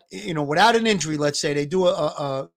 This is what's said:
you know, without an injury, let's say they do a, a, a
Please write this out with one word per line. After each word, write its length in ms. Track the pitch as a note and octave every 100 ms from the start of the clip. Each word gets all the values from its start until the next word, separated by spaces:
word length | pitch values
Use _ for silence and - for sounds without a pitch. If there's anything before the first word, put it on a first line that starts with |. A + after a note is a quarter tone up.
| _
you 240 | F#3+ G#3
know, 100 | D#3
without 320 | C#3+ D#3+ A3+ A3+
an 120 | A3+
injury, 300 | G3 D#3 D3+
let's 220 | D3 -
say 140 | D#3
they 120 | C#3+ D3
do 220 | F#3 F3
a, 40 |
a, 160 | F3 D3+
a 420 | - C#3+ C3+ D#3+